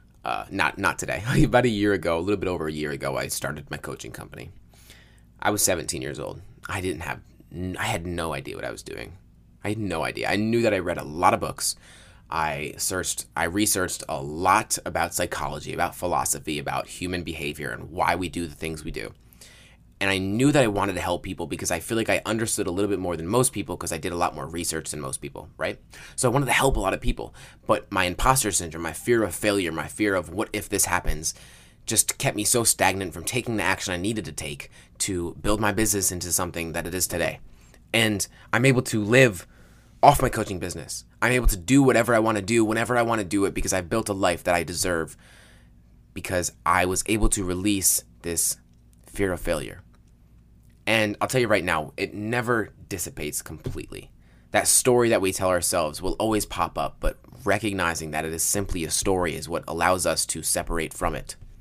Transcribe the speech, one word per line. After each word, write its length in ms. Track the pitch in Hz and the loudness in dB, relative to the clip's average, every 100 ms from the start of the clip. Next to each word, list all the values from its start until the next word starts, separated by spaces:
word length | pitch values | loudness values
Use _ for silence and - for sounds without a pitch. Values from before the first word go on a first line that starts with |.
| - - | -20 -10
uh, 220 | - 53 53 | -6 -6 -4
not, 260 | 95 80 - | -2 0 0
not 220 | 92 - | -2 -2
today, 240 | - 65 113 | -4 -4 0
<laughs> 100 | 185 | 4
about 220 | 143 123 123 | 6 6 4
a 40 | |
year 240 | 104 104 | 4 4
ago, 260 | 98 82 82 | 2 2 0
a 20 | |
little 160 | 92 101 | 0 0
bit 100 | 92 | 0
over 200 | 87 78 | -2 -2
a 40 | |
year 200 | 78 73 | -4 -4
ago, 260 | 71 67 65 | -4 -4 -4
I 80 | 69 | -4
started 460 | - - 71 69 | -4 -6 -6 -10
my 60 | 78 | -10
coaching 340 | 76 64 57 | -10 -10 -12
company. 400 | - 50 - - - - - - - - - - - | -14 -14 -16 -16 -18 -20 -20 -20 -20 -20 -20 -20 -4
I 80 | 104 | 0
was 140 | 104 | 2
seventeen 400 | - 87 62 80 | 2 2 -2 -4
years 160 | 67 67 | -6 -6
old. 200 | 50 50 - - - | -8 -10 -16 -16 -8
I 100 | 98 | -4
didn't 220 | 92 - | -4 -4
have, 200 | 82 64 - - - | -6 -8 -12 -20 -14
n-, 260 | 85 92 87 | -8 -6 -4
I 60 | 107 | -4
had 200 | 107 87 | -4 -4
no 300 | 85 82 71 | -4 -4 -6
idea 200 | - - | -8 -10
what 100 | 62 | -10
I 60 | |
was 120 | - | -10
doing. 340 | - 50 - 87 - - - - | -12 -12 -12 -16 -20 -20 -20 -10
I 60 | 104 | -6
had 100 | 110 | -4
no 240 | 101 82 | -2 -2
idea. 260 | 64 55 55 | -2 -2 -2
I 60 | 98 | 0
knew 260 | 110 117 | 2 2
that 140 | 113 98 | 4 2
I 40 | |
read 200 | 87 78 | 0 -4
a 40 | |
lot 300 | 69 78 92 | -6 2 4
of 60 | 98 | 4
books. 360 | - - - - - - - - - | 0 -4 -4 -6 -12 -20 -20 -20 -6
I 440 | 80 78 71 76 - | -2 -2 -2 -6 -6
searched, 480 | - 92 85 - - - | -4 -2 -4 -6 -6 -2
I 80 | 85 | 0
researched 580 | 95 104 98 90 - - | 2 2 2 0 -4 -6
a 120 | 76 | -6
lot 560 | 71 78 92 101 - - 90 | -6 0 4 4 2 -4 -4
about 280 | 82 87 | -2 -2
psychology, 600 | - 90 - 71 71 - | -2 -4 -4 -6 -6 -8
about 220 | 78 85 - | -4 -4 -4
philosophy, 640 | 90 73 67 71 71 71 | -2 0 0 -2 -4 -6
about 280 | 69 67 - | -4 -4 -6
human 360 | - 90 90 | -8 -6 -4
behavior 480 | 82 80 73 73 67 | -6 -6 -8 -6 -8
and 180 | 60 82 | -8 -8
why 280 | 87 82 87 | -2 0 0
we 100 | 87 | -2
do 200 | 85 85 | -4 -6
the 60 | |
things 300 | 71 80 78 | -6 -8 -6
we 80 | 80 | -8
do. 220 | - 53 - - - - - - - - - | -8 -10 -12 -20 -20 -20 -20 -20 -20 -20 -2
And 80 | 98 | 0
I 80 | 95 | 2
knew 340 | 95 107 139 | 2 4 6
that 100 | 147 | 6
I 60 | 117 | 4
wanted 280 | 98 98 87 | 2 0 0
to 60 | |
help 220 | 87 87 | -2 -2
people 240 | 98 87 80 | -4 -6 -6
because 240 | 85 92 | -4 -2
I 80 | 87 | -4
feel 160 | - 113 | -2 -2
like 140 | 110 | 2
I 120 | 92 - | 0 0
understood 420 | 110 113 - 95 | -2 0 -2 -2
a 40 | |
little 180 | 90 101 | 0 0
bit 100 | 95 | 0
more 160 | 92 80 | -2 -4
than 120 | 82 | 0
most 260 | 120 117 | 2 2
people 240 | 104 92 87 | 0 -6 -6
'cause 160 | 82 | -6
I 40 | 82 | -4
did 140 | 92 | -4
a 60 | 87 | -2
lot 180 | 87 73 | -2 -2
more 100 | 67 | -6
research 460 | 85 82 80 73 | -6 -4 -4 -6
than 80 | 76 | -8
most 220 | 67 62 | -8 -8
people, 260 | 71 50 - - | -10 -12 -16 -6
right? 220 | 80 107 - - - - | -6 -6 -14 -20 -12 -2
So 120 | 127 | 2
I 40 | |
wanted 140 | 127 135 | 2 2
to 40 | |
help 240 | - 135 113 | 2 4 2
a 60 | |
lot 120 | 98 | 0
of 60 | 95 | 0
people, 340 | - - 55 - - - - | 0 -2 -6 -14 -20 -8 0
but 240 | 110 - | 0 0
my 140 | 95 | 0
imposter 480 | 90 87 127 131 107 | 0 2 4 4 2
syndrome, 320 | 92 87 80 | 0 -2 -4
my 80 | 82 | -6
fear 320 | 76 - 120 | -4 2 2
of 100 | 101 | 2
failure, 380 | - 107 101 85 | 0 2 2 2
my 160 | 80 76 | -2 -6
fear 260 | - 107 | 0 2
of 160 | 95 85 | 2 0
what 200 | 92 107 | -4 -4
if 160 | 104 - | -4 -2
this 160 | 98 | 0
happens, 500 | - 90 85 78 80 - - - - - - | 2 2 0 -2 -4 -8 -14 -20 -20 -14 -2
just 320 | 113 - - | 0 0 0
kept 180 | 135 104 | -2 0
me 80 | |
so 220 | 101 120 113 | 2 2 2
stagnant 480 | - 95 95 95 | 4 2 2 -4
from 100 | 82 | -6
taking 320 | 85 127 120 107 | -4 -2 -2 0
the 80 | |
action 300 | 90 95 - | 0 0 -2
I 40 | 87 | -2
needed 280 | 98 107 80 | -2 -2 -6
to 80 | |
take 360 | 73 71 69 - - - - | -8 -8 -10 -14 -20 -20 -6
to 400 | - 90 85 - | -4 -2 -4 -2
build 200 | - 104 | 0 2
my 100 | 104 | 2
business 400 | 101 107 101 90 | 2 2 2 0
into 220 | 90 87 | -2 -2
something 400 | 85 87 82 82 | 0 0 -4 -4
that 120 | 82 82 | -4 -4
it 80 | |
is 140 | 90 - | -2 -2
today. 320 | 85 78 76 - - - - - | 0 -2 -4 -14 -20 -20 -20 -2
And 340 | 113 110 101 - - - | 2 2 0 -4 -10 -2
I'm 140 | 113 135 | 4 4
able 160 | 127 | 4
to 200 | - 113 | 2 0
live 460 | 104 127 127 90 - - - - - - | 4 8 8 4 -8 -20 -20 -20 -20 4
off 180 | 135 143 | 6 6
my 80 | 123 | 2
coaching 300 | 113 101 90 | 0 -2 -4
business. 460 | 87 85 64 - - - | -6 -8 -10 -12 -14 -2
I'm 80 | 113 | 2
able 160 | 127 113 | 4 4
to 100 | 104 | 2
do 240 | 85 135 | 4 6
whatever 320 | 131 113 117 | 8 6 4
I 60 | 113 | 4
wanna 240 | 110 110 | 4 2
do 200 | 95 117 | 2 4
whenever 320 | 107 113 117 120 | 4 2 2 2
I 60 | |
wanna 220 | 117 113 | 2 0
do 220 | 92 101 98 | 0 0 0
it 100 | - | 0
because 180 | - | 0
I've 160 | 95 85 | 0 0
built 200 | 113 104 | -2 0
a 40 | |
life 300 | 98 95 82 | 2 2 2
that 100 | 90 | 2
I 80 | 87 | 0
deserve 560 | 82 82 92 85 82 - - - - - - - - - - | 0 -2 -2 -2 -4 -10 -20 -20 -20 -20 -20 -20 -20 -20 -16
because 380 | - - 92 85 - | -12 -2 -2 -2 -2
I 220 | - 92 90 | 2 4 4
was 180 | 92 - | 0 0
able 220 | 110 107 | 2 4
to 140 | 104 | 2
release 600 | 90 90 104 101 90 - - - | 0 0 2 2 2 0 -2 -10
this 360 | 85 82 - - - - - - - | -6 -2 -2 -4 -12 -20 -20 -20 -12
fear 260 | - 98 | -2 0
of 80 | 87 | 0
failure. 400 | 85 80 57 - - - - - - - - - - - - | -2 -2 -4 -12 -20 -20 -20 -20 -20 -20 -20 -20 -20 -8 0
And 320 | 110 107 101 | 2 2 0
I'll 80 | 104 | 0
tell 140 | 131 | 2
you 60 | 117 | 4
right 160 | 101 | 2
now, 300 | 90 80 76 - | 4 0 -2 -4
it 160 | 98 | -6
never 600 | 101 107 120 117 117 98 - - | -4 -2 0 2 0 -2 -10 -10
dissipates 540 | 90 - 69 73 - | -8 -6 -6 -6 -6
completely. 680 | - 78 - - - 50 - - - - - | -8 -10 -8 -8 -10 -14 -16 -20 -20 -20 -2
That 160 | 104 - | 2 4
story 420 | - 127 123 117 | 4 6 6 6
that 120 | 107 | 4
we 120 | 95 | 4
tell 160 | - 95 | 2 2
ourselves 500 | 90 - 90 78 76 | 2 2 2 0 -2
will 140 | 92 | -4
always 320 | - 110 107 - | 0 2 0 0
pop 320 | - 82 - | -2 -2 -2
up, 200 | 73 - | -4 -2
but 180 | - - - - | -4 -4 -10 -6
recognizing 680 | 101 101 110 98 85 82 80 | 0 0 0 0 0 0 -4
that 120 | 78 | -4
it 100 | 80 | -2
is 100 | 82 | -2
simply 420 | - 104 95 90 78 | 0 0 0 -2 -2
a 60 | |
story 440 | - 101 92 87 78 | 0 2 2 0 -2
is 140 | - | -4
what 140 | 82 - | -6 -4
allows 380 | 85 85 92 85 | 2 2 4 2
us 220 | 80 - | 0 -2
to 160 | 80 | -4
separate 500 | 76 87 80 82 78 | -2 -2 -2 -2 -4
from 220 | - 87 71 | -4 -4 -4
it. 200 | - - - - | -8 -14 -18 -20